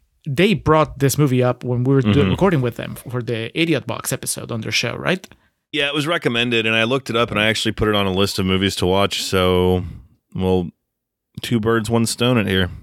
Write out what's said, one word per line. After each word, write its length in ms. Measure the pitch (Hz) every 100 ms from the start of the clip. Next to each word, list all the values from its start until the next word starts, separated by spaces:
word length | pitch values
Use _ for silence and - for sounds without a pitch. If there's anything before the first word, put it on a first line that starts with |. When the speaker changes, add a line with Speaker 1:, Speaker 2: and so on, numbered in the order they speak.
| _ _ -
Speaker 1:
They 260 | 135 202
brought 460 | 156 - 156 147 -
this 180 | 139 -
movie 240 | 147 127
up 200 | 123 123
when 200 | 123 123
we 100 | 127
were 80 | 139
do-, 120 | 110
Speaker 2:
Mm-hmm. 160 | 98 98
Speaker 1:
recording 320 | 92 190 160
with 140 | 123 -
them 200 | - -
for 260 | - 123
the 360 | 117 113 113 -
Idiot 280 | 165 139 110
Box 260 | 104 -
episode 380 | 127 - - 127
on 100 | 117
their 100 | 113
show, 240 | - 120 -
right? 320 | 139 185 - - _ _ _
Speaker 2:
Yeah, 160 | 147 143
it 60 | 147
was 100 | 147
recommended, 600 | 170 147 117 120 117 110
and 80 | 113
I 80 |
looked 260 | 113 135 131
it 60 | 117
up, 160 | 113
and 80 | 104
I 80 | 107
actually 240 | 110 113
put 160 | 107 107
it 80 | 104
on 100 | 98
a 60 |
list 260 | 92 101 -
of 80 | 95
movies 300 | 95 98 -
to 80 | 92
watch. 380 | 95 98 -
So, 600 | - 95 92 90 92 92 87 - - _ _ -
well, 340 | 92 92 87 - _ _ _ _ _ -
two 180 | - 120
birds, 300 | 107 117 104
one 160 | 117 113
stone 320 | - 120 123
it 80 | 98
here. 220 | 95 90 -